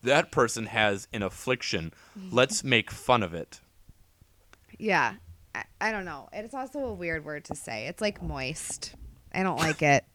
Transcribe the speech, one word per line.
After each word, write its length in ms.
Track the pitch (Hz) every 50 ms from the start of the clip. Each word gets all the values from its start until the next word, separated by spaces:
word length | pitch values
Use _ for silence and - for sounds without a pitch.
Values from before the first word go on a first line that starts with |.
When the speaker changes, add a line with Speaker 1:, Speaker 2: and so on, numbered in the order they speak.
| -
Speaker 1:
"That 260 | 117 139 151 175 -
person 360 | - 156 127 113 - 113 113
has 420 | 101 98 113 107 107 101 98 - _ -
an 120 | 113 101
affliction. 680 | 95 - - - - 127 123 - - - 95 82 80 - - - - - 208 190 185
Let's 320 | 180 120 127 135 226 - -
Speaker 2:
<laughs> 100 | 135 127
Speaker 1:
make 180 | 113 107 - -
fun 320 | - - - 127 120 104
of 100 | 85 82
it." 260 | 85 82 _ - - _ _ _ _ - _ - _ _ _ _ _ _ _ _ _ _ _ - _ _ _ - -
Speaker 2:
Yeah. 360 | 226 214 190 160 135 117 - - - - - _ - _ _
I, 80 | - - - _ _
I 100 | - 214
don't 140 | 220 208 185
know. 240 | 180 156 139 - - -
It's 220 | 196 214 226 -
also 240 | 269 262 262 - 294 269
a 100 | 247 214
weird 300 | 180 175 170 160 160 151
word 220 | 151 151 147 -
to 100 | - 151
say. 320 | - - - 113 107 110 135
It's 120 | 175 -
like 220 | 214 208 202 - 180
moist. 720 | 165 156 139 131 127 156 - - - - - - - - - - - - - _ - -
I 80 | - 190
don't 160 | 190 160 123
like 240 | 160 160 151 - 156
it. 220 | 147 139 131 - _ _